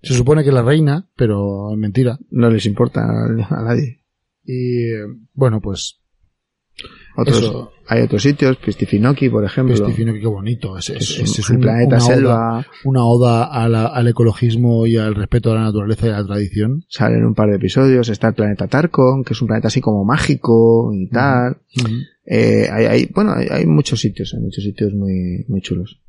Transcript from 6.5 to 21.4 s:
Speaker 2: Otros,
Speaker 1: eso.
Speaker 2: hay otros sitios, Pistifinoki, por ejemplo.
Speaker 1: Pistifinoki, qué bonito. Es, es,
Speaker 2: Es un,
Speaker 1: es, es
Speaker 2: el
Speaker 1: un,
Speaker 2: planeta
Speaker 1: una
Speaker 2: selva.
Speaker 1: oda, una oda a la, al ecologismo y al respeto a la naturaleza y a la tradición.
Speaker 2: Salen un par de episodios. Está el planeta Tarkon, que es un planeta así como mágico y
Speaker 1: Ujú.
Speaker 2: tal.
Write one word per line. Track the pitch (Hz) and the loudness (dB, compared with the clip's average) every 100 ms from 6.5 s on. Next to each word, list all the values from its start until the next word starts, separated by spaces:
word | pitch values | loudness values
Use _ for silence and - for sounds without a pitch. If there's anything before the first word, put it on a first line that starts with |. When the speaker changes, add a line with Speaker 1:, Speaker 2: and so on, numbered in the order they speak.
| _ _ - - - - - | _ _ -20 -20 -20 -14 -4
Speaker 2:
Otros, | 151 113 | 0 2
Speaker 1:
eso. | 110 120 120 _ - | 0 -4 -12 _ -4
Speaker 2:
hay | 117 | 0
otros | 117 104 | 0 2
sitios, | 139 147 135 127 | 0 2 0 0
Pistifinoki, | - 98 - 101 120 139 131 | -4 -4 -2 2 2 2 0
por | 110 | 0
ejemplo. | 101 - 131 113 | 0 0 0 2
Speaker 1:
Pistifinoki, | 101 113 113 107 | 0 0 -2 -2
qué | 110 | -4
bonito. | 98 101 117 - 95 | -4 -6 -6 -8 -10
Es, | - | -10
es, | - - | -8 -6
Speaker 2:
Es | - | -4
un, | |
Speaker 1:
es, | - - | -4 -2
es | 104 | 0
Speaker 2:
el | 123 | 2
Speaker 1:
un, | |
Speaker 2:
planeta | 120 113 123 120 | 2 2 4 4
Speaker 1:
una | |
Speaker 2:
selva. | 120 131 131 113 113 117 | 4 4 4 2 0 -4
Speaker 1:
oda, | 135 - | -8 -6
una | 135 131 | -2 2
oda | 117 120 123 117 | 4 4 4 2
a | 117 131 113 | 0 -2 0
la, | 113 113 | 2 0
al | 131 117 | 0 0
ecologismo | 113 113 104 120 113 120 117 113 | 2 2 2 0 2 2 2 2
y | 113 | 2
al | 107 | 0
respeto | 104 104 120 117 | -4 -2 0 0
a | |
la | 110 | 0
naturaleza | 110 104 104 110 117 | 0 -2 -2 -2 -2
y | |
a | 104 | -2
la | 101 | -4
tradición. | 101 101 101 107 143 - | -4 -4 -2 -2 -4 -8
Speaker 2:
Salen | - 113 113 | -4 0 2
un | 117 | 2
par | 107 107 | 2 0
de | 101 | 0
episodios. | 92 131 135 127 117 | 0 2 4 4 2
Está | 101 113 | 0 -2
el | |
planeta | 110 104 101 101 | 0 -2 -2 -2
Tarkon, | 139 170 - 127 135 | 0 0 2 2 2
que | 123 | -2
es | - | -4
un | 117 | -2
planeta | 110 110 | 0 0
así | 127 | 0
como | 117 107 | 0 0
mágico | 98 151 - 135 - 113 113 113 117 | 0 0 0 -2 2 4 6 4 2
y | 101 | -4
Speaker 1:
Ujú. | 92 | -4
Speaker 2:
tal. | 117 139 127 | 0 2 2